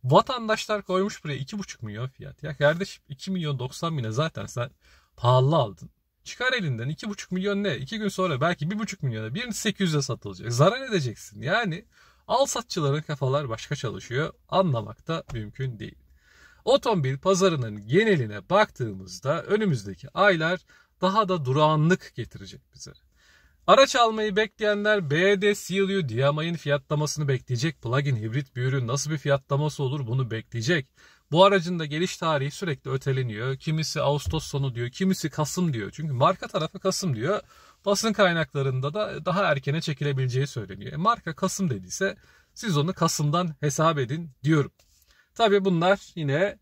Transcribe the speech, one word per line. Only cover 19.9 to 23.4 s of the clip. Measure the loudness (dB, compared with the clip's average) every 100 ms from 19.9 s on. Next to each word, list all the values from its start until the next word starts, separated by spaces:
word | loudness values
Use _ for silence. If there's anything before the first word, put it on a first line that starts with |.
| -14 -10
aylar | 2 4 4 0 -2 _ _ _ _
daha | 2 2 2
da | 0
durağanlık | 0 4 4 6 4 2 0
getirecek | -12 -12 -12 -18 -20 _
bize. | -20 -20 -20 _ _ _ _